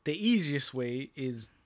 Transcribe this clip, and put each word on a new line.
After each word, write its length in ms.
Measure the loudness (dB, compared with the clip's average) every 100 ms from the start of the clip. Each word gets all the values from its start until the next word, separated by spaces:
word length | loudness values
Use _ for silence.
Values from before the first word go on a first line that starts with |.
the 100 | -6
easiest 600 | 0 2 4 4 2 2
way 380 | 0 -2 -4 -8 -6
is 360 | -6 -6 -12 _